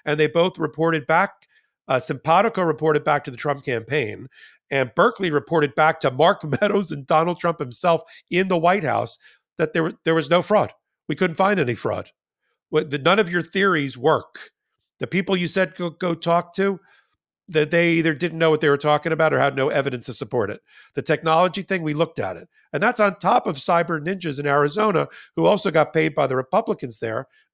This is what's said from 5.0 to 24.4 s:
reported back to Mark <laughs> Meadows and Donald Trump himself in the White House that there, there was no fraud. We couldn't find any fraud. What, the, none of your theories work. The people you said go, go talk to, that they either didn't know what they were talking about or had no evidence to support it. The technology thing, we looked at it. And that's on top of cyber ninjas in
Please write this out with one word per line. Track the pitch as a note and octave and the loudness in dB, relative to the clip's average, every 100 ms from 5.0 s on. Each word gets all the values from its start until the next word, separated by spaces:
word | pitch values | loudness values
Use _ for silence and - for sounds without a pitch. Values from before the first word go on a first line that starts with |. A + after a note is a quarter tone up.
| G#3+ A#3+ F#3 | 2 0 -2
reported | D3 - E3 C#3+ - | -2 0 0 0 2
back | D#3 D#3+ | 2 2
to | C#3 | 0
Mark | B2+ E3 G3 | 4 4 2
<laughs> | D#3 C3 | -2 -2
Meadows | G#3 G3+ F#3 | 0 0 -2
and | D3 C3 | -6 0
Donald | D#3 E3 E3+ | 2 2 -2
Trump | F3 D#3+ | -4 -4
himself | C3 B2 D#3+ D#3 - - - | -6 -2 0 0 -2 -20 -6
in | F3 F#3+ | -2 0
the | F3+ | 2
White | E3 G3 | 2 2
House | D3+ A2 A2 - - _ _ - | 0 -2 -2 -6 -14 _ _ -6
that | D#3 | -2
there, | E3+ D#3+ - | -2 -2 -2
there | - E3 | -2 0
was | C#3 | 2
no | E3+ | 0
fraud. | - G#3 B2 - _ _ - | 2 2 0 -4 _ _ -8
We | D#3 | -2
couldn't | F#3 D#3+ | -2 2
find | F#3+ G3+ | 2 2
any | B2+ A#2 | 0 -2
fraud. | A#2+ F#2+ - _ _ _ _ _ _ | -4 -4 -8 _ _ _ _ _ _
What, | D#3 D#3 | -2 -2
the, | C#3+ | -2
none | C3+ G3+ | 2 2
of | F#3 | 2
your | F3 | -2
theories | E3 F3+ G3 E3+ C#3 B2 | -4 0 0 0 -2 -2
work. | C3+ C#3 - - - _ _ _ _ - | 0 0 -2 -16 -20 _ _ _ _ -10
The | - | -6
people | F3+ F#3 F#3+ | -4 -2 -2
you | F3 | -2
said | F#3+ - - | -2 -2 -4
go, | F3 | -10
go | - F3+ E3 | -6 -6 -4
talk | E3+ E3+ E3+ - | 0 0 0 -2
to, | G3 F#3 _ _ _ _ _ _ - | -2 -4 _ _ _ _ _ _ -4
that | D3+ D3+ | -2 0
they | E3+ E3+ | 2 2
either | E3 E3 | 2 0
didn't | D3 E3+ D#3+ | 0 -4 0
know | E3 | 2
what | D#3 | 4
they | D#3 | 2
were | C#3 | 2
talking | D3+ D3+ E3 | 2 0 0
about | D3 D#3+ | 0 2
or | C#3 | 2
had | C#3 C3+ | 2 0
no | C3+ | 0
evidence | D3+ C3+ B2+ A#2 | 0 -2 -4 -6
to | |
support | A#2+ A2+ B2+ G2+ | -8 -4 -4 -4
it. | - _ - - - | -6 _ -20 -14 -6
The | |
technology | C3 D3+ D#3+ D#3+ F3+ F3+ | -2 -2 2 2 2 0
thing, | F#3 F#3+ | -4 -4
we | D#3 | -4
looked | D3 D#3+ - | -2 -4 -4
at | G2 E2+ | -8 -8
it. | - _ _ | -14 _ _
And | C#3+ | -2
that's | G#3 B3 | 0 2
on | G#3 - | 0 0
top | F3 A#3+ - | 0 0 0
of | C#3 | -4
cyber | - E3+ F3 E3 | 0 0 0 -4
ninjas | D3+ F#3+ E3 | -6 -6 -6
in | C#3 | -4